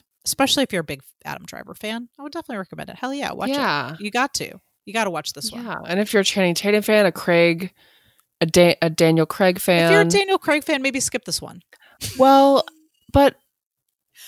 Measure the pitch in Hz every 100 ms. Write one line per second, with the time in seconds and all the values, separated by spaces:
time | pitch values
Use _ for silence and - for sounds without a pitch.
0 | _ _ - - 277 - - 185 156 139
1 | - _ 156 - - - - - 214 233
2 | 240 _ 285 330 - 220 185 156 151 -
3 | 254 277 226 - 220 277 226 147 127 160
4 | 202 233 269 - - 190 _ _ - 220
5 | 208 165 - - 214 233 233 165 - 185
6 | 214 208 190 202 185 170 202 208 208 214
7 | 196 - - 170 170 165 185 _ _ _
8 | _ _ _ - 170 175 175 - 170 160
9 | 165 160 156 - 185 185 - 170 165 165
10 | 165 392 392 381 - 302 302 285 269 262
11 | - 254 - 165 - 180 _ _ _ _
12 | - 254 262 277 277 277 - _ _ _
13 | _ 269 277 - _ _ _ _ _ _
14 | _ _